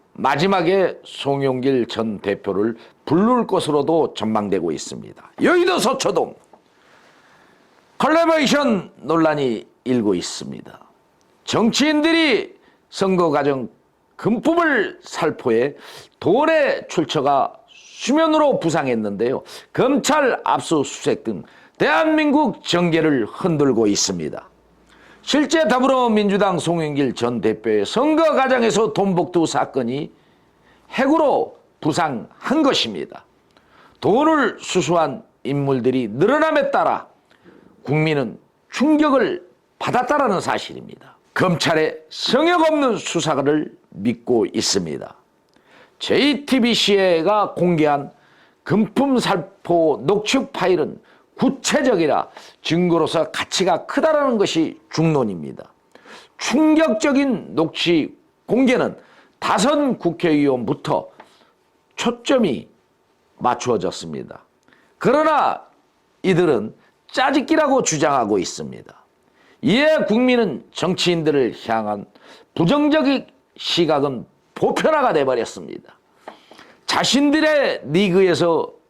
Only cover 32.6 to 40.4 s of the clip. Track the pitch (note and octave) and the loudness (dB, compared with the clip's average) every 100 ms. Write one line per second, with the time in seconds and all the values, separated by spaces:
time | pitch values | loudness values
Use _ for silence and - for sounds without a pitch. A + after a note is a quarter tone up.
32.6 | C#4 - A#2 F#2 C2+ - - _ _ _ | 2 0 -2 -6 -10 -14 -20 _ _ _
33.6 | _ _ - _ C3+ A3 D#4 D#4 A#3 - | _ _ -20 _ 0 2 2 2 0 -4
34.6 | - F#3 C#3 E3+ D#3 B2+ - _ A#2 C#3+ | -4 -2 0 0 0 -4 -14 _ -6 -4
35.6 | C#3 C3+ A#2+ C3 A#2 A2 G3 D4 D#4 D4 | 0 0 0 0 -2 0 2 2 2 0
36.6 | C4+ G#3+ D3+ G#2+ - _ _ _ - - | 0 0 0 -2 -6 _ _ _ -20 -20
37.6 | - _ - D3+ D#3 D3+ A#2 - _ _ | -20 _ -2 0 2 0 -2 -8 _ _
38.6 | _ - C#4+ D4+ D4+ C4+ F#3 - - _ | _ -2 2 4 4 2 0 -2 -10 _
39.6 | _ _ - A3+ B3 D4 C4 F3+ | _ _ -4 -2 0 0 0 0